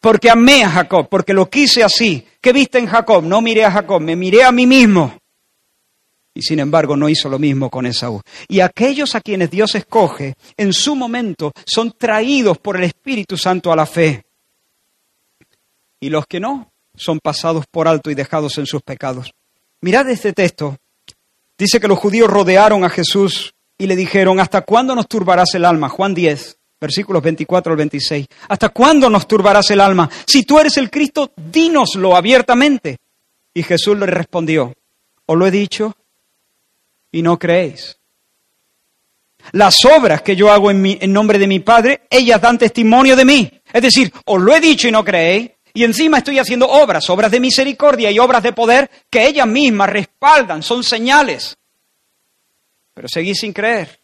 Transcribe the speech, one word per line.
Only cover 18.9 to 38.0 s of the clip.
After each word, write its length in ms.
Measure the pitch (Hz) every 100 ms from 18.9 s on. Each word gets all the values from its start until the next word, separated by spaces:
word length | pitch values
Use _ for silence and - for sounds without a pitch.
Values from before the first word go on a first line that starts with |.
| 135 139 127 127 _ _ _ _ _
Mirad 300 | 175 214 269
este 240 | 240 214
texto. 420 | 196 180 - 147 139 _ _ _ _ _ _ _ _
Dice 240 | 196 240
que 80 | 208
los 100 | 196
judíos 300 | 208 208 226
rodearon 560 | 202 185 185 214 208
a 60 | 180
Jesús 640 | 175 165 196 196 - - _ _ _
y 80 | 196
le 100 | 185
dijeron, 420 | 185 202 185 185
"¿Hasta 220 | 175 196
cuándo 340 | - 220 262
nos 140 | 254 214
turbarás 460 | 226 185 180 180
el 100 | 190
alma?". 240 | 175 165 139
Juan 240 | - 190
diez. 460 | 180 170 147 - - _ _ 151
Versículos 340 | 143 202 185
veinticuatro 520 | 147 160 156 180 175
al 60 | 156
veintiséis. 500 | 143 143 - 147 139 _ -
"¿Hasta 200 | 196 214
cuándo 420 | - 254 311 262
nos 160 | 208 -
turbarás 460 | 220 196 202 196
el 80 | 202
alma? 280 | 196 185 160 -
Si 200 | - 277
tú 160 | 226 302
eres 160 | 311 -
el 120 | 247
Cristo, 440 | 294 294 - 277
dínoslo 800 | - 156 233 330 320 226 196 190
abiertamente". 840 | 180 180 254 240 247 285 269 160 127 _ _ _ _ _
Y 120 | -
Jesús 340 | 160 175 - 202
le 80 | 196
respondió, 640 | 190 165 180 165 156 123 127 _ _ _ _ -
"Os 100 | 160
lo 120 | 190
he 20 |
dicho 460 | 190 202 - 214 202 _ _ _ _ _ _ _ _ _ _ _
y 120 | 165
no 180 | 170 170
creéis. 580 | 175 170 170 - - -